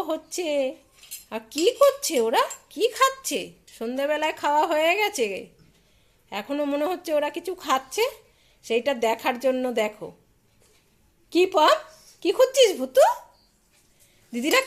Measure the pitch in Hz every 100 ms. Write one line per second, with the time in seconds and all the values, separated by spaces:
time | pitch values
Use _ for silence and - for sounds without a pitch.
0 | 330 320 - - 330 285 262 320 _ _
1 | - - - 220 - 285 370 - 554 554
2 | - 294 226 370 587 - _ 285 466 -
3 | 539 539 - 254 175 - - - 233 262
4 | 285 302 311 311 302 294 330 311 320 381
5 | 415 415 214 190 - _ _ _ _ _
6 | _ _ _ 196 202 285 285 285 302 359
7 | 339 294 294 330 - 359 311 262 - -
8 | 508 - _ _ _ _ - 233 233 247
9 | 220 226 - 247 262 254 254 226 214 -
10 | 175 - _ _ _ _ _ _ _ _
11 | _ _ _ 330 370 349 311 622 - -
12 | - _ 339 415 508 539 453 269 262 523
13 | 679 - - _ _ _ _ _ _ _
14 | _ _ _ 240 254 508